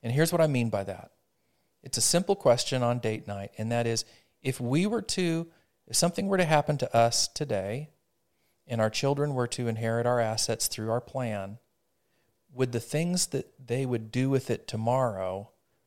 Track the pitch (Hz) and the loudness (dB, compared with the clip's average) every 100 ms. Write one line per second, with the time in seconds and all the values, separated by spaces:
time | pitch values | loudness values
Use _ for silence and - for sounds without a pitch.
0 | 120 127 165 175 160 131 117 104 98 92 | 0 2 2 4 4 4 2 0 -4 -8
1 | - _ _ _ _ _ _ _ - - | -12 _ _ _ _ _ _ _ -8 -2
2 | - 170 190 196 - 120 - 131 120 120 | 2 2 2 2 4 4 2 0 0 0
3 | 113 110 - 101 98 - 110 120 117 113 | -2 -4 -8 -10 -10 -6 -2 0 0 -2
4 | - - _ _ 135 131 120 139 202 226 | -4 -12 _ _ -6 -4 0 0 2 -2
5 | 196 - 180 165 165 _ _ _ _ 120 | -4 -2 0 -2 -4 _ _ _ _ 0
6 | 175 180 190 190 170 156 147 147 123 117 | 2 0 0 2 4 4 2 0 2 4
7 | 117 - - - 143 101 95 120 151 _ | 4 4 -2 -2 -2 -2 -2 -6 -8 _
8 | _ _ _ _ _ _ _ 117 110 - | _ _ _ _ _ _ _ 0 0 2
9 | 139 143 147 131 120 - 120 113 113 117 | 0 2 0 0 -2 -2 -2 -2 0 2
10 | 120 123 113 110 - 110 - - 110 117 | 2 2 2 0 -2 -2 -2 -4 -2 -2
11 | - 135 120 104 95 110 _ _ _ _ | -4 -6 -4 -4 -8 -12 _ _ _ _
12 | _ _ _ _ _ 127 127 120 - 147 | _ _ _ _ _ -4 -2 -2 -4 -2
13 | 170 180 - 139 - _ 131 123 135 120 | 0 0 -2 -4 -8 _ -6 -2 0 -2
14 | 110 123 131 135 - 117 - 113 113 131 | -2 -2 2 0 0 -4 -4 -4 0 2
15 | 127 98 95 95 107 _ _ _ | 0 -2 -4 -4 -8 _ _ _